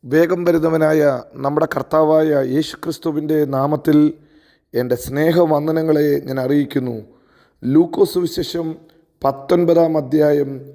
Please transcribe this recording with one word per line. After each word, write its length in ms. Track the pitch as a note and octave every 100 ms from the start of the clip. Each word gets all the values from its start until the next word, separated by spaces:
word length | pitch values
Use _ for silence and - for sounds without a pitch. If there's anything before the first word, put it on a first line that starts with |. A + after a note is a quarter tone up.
വേഗം 400 | A#2 D3 E3+ F3
വരുന്നവനായ 760 | F3 E3 D#3+ D#3+ D#3 D#3 D3 B2+ -
നമ്മുടെ 340 | C3+ C3+ D3 D#3 -
കർത്താവായ 500 | B2+ D#3 D#3 D#3 D#3
യേശുക്രിസ്തുവിൻ്റെ 1160 | D3 C3 C3+ D3+ - - D#3 E3 D3+ D3+ D#3
നാമത്തിൽ 680 | D3 C3+ C#3 D3 - D3 D3+ D#3+ _ _ _ _ _
എൻ്റെ 200 | A#2 B2
സ്നേഹവന്ദനങ്ങളെ 1300 | A#2+ - C3+ D#3 E3+ E3 D3+ D3+ D#3+ D#3+ D3+ D3 C#3+
ഞാൻ 160 | C#3 C3
അറിയിക്കുന്നു. 640 | C3 C#3+ C#3+ C#3+ B2+ A2+ G2+ _ _ _ _ _
ലൂക്കോസ് 500 | A#2+ D3 E3+ - F#3+
സുവിശേഷം 600 | F#3 E3+ E3+ E3 E3+ D#3+ D#3 - _ _ _
പത്തൊൻപതാം 720 | - - - F3 E3+ E3+ E3 D#3
അധ്യായം 640 | C3+ D3+ D3+ D3 C#3 C3+ -